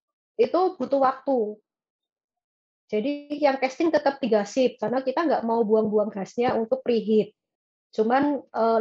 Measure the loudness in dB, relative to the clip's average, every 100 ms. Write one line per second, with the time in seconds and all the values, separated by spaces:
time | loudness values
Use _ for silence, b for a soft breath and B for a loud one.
0 | _ _ _ -2 0 2 0 -2 -2 2
1 | 0 0 -2 -2 -2 -8 _ _ _ _
2 | _ _ _ _ _ _ _ _ -6 -4
3 | -4 -6 -8 0 0 0 -4 0 0 2
4 | 0 -2 0 0 0 0 0 0 -4 -4
5 | -2 -2 0 0 0 0 2 2 2 0
6 | -2 -4 -8 -2 0 0 -2 -4 0 -2
7 | 2 2 0 _ _ _ _ _ _ -2
8 | 0 2 2 -2 -6 -2 2 2